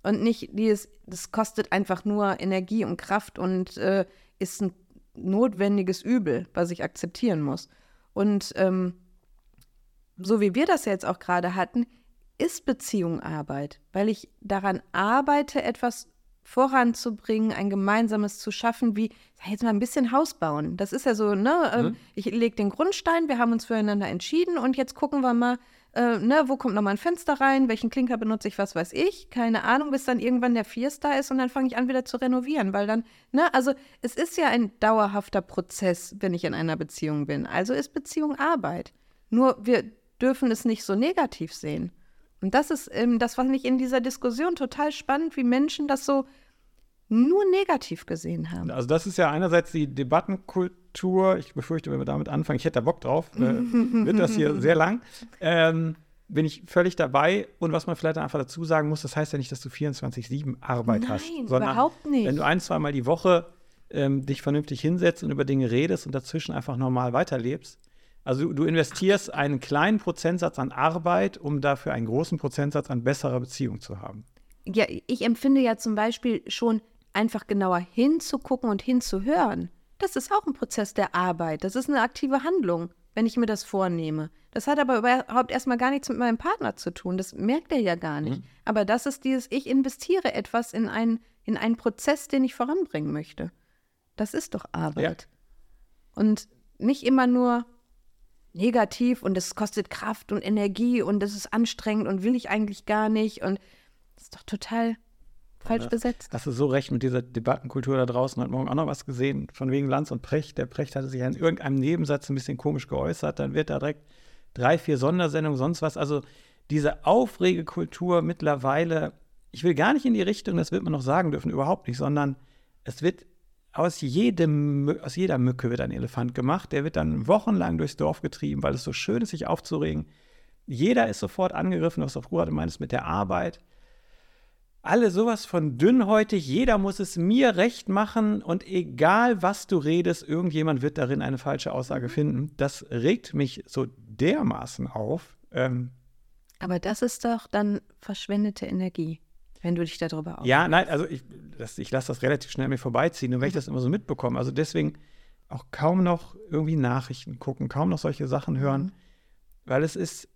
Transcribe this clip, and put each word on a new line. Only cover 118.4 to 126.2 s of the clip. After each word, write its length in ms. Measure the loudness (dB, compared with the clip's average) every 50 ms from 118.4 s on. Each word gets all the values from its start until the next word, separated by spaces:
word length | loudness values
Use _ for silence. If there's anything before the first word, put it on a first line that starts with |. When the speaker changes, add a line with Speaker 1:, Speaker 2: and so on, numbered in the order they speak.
| 0 0 0 2 0 0 2 2 2 2 0 0 -2 -4 -8 _ -20 _ -20 -20 -20 -20
Speaker 2:
ich 100 | -12 0
will 120 | 0 2 4
gar 180 | 4 4 4 4
nicht 120 | 4 4
in 80 | 2 2
die 80 | 4
Richtung, 340 | 2 0 0 -2 -2 -2 0
das 160 | 0 0 0
wird 100 | -2 -2
man 100 | -2 -2
noch 100 | -2 -2
sagen 280 | 0 2 2 2 2 0
dürfen, 220 | -2 -2 -4 -2
überhaupt 340 | -2 0 0 0 0 -2 -2
nicht, 120 | -8 -4 -2
sondern 360 | -2 0 2 2 0 0 -2 -6 -12 _ _ _ _ _ _ _
es 180 | _ -14 -10 -2
wird 240 | -2 -2 -2 -2 -20 -20 _ _ _ _ _ _ _ _
aus 280 | -2 0 0 0 0 -2
jedem 840 | -6 -2 0 2 2 2 2 2 2 2 4 2 2 2 0 2 0
Mü-, 120 | 0 -2 -2
aus 140 | -6 -10 -4
jeder 240 | -2 0 0 2 2
Mücke 320 | 2 2 0 0 -2 -2
wird 100 | -2 -2
ein 120 | -4 -4
Elefant 420 | -4 -4 -6 -4 -4 -4